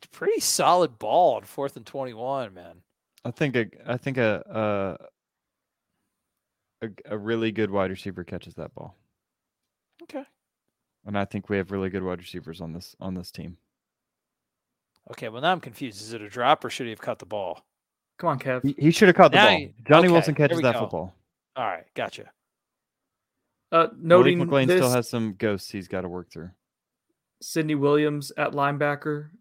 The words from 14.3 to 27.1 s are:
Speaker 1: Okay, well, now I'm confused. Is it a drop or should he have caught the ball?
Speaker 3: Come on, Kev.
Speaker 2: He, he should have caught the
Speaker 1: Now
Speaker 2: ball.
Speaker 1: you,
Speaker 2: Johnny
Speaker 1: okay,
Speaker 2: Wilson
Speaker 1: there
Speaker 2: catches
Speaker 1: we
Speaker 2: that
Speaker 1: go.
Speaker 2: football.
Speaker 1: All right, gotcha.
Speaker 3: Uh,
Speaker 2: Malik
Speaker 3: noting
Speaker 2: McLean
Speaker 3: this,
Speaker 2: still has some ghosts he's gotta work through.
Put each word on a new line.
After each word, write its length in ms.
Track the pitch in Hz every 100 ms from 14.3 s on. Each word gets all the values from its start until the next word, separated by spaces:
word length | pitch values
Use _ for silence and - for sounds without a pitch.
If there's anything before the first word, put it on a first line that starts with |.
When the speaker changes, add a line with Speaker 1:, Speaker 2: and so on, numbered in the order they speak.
| _ _ _ _ _ _ _ _
Speaker 1:
Okay, 180 | - 117
well, 120 | 113
now 100 | 160
I'm 100 | 180
confused. 400 | 139 110 131 101
Is 120 | 107
it 80 | 117
a 80 | 104
drop 340 | 123 123 156 117
or 40 |
should 160 | - 120
he 40 |
have 80 | 107
caught 180 | - 110
the 60 | 90
ball? 400 | 104 90 80 _ _ _ _ _ -
Speaker 3:
Come 120 | 170
on, 100 | 135
Kev. 240 | 135 127
Speaker 2:
He, 120 | 139 -
he 140 | 143
should 160 | - 202
have 80 | 175
caught 160 | 165
the 60 | 170
Speaker 1:
Now 120 | 214
Speaker 2:
ball. 100 | 175
Speaker 1:
you, 140 | 143 - -
Speaker 2:
Johnny 200 | 156 180
Speaker 1:
okay, 40 |
Speaker 2:
Wilson 200 | 170 160
Speaker 1:
there 140 | 147 147
Speaker 2:
catches 100 | 170
Speaker 1:
we 60 |
Speaker 2:
that 100 | 131
Speaker 1:
go. 60 | 117
Speaker 2:
football. 340 | 104 85 90 - _ _ _ 131
Speaker 1:
All 100 | 113
right, 200 | 85 - -
gotcha. 340 | 107 - 104 _ _ _ _ _ _ _ _ _ _ _ _ _ _
Speaker 3:
Uh, 160 | 165 160 -
Speaker 2:
Malik 20 |
Speaker 3:
noting 340 | 165 180 - 175
Speaker 2:
McLean 280 | 170 139 127
Speaker 3:
this, 100 | 185
Speaker 2:
still 120 | 127
has 180 | 123 117
some 240 | 120 110
ghosts 360 | 98 110 98 -
he's 160 | 101 87
gotta 200 | 95 90
work 220 | 90 87
through. 200 | 82 87 - _ _ _ _ _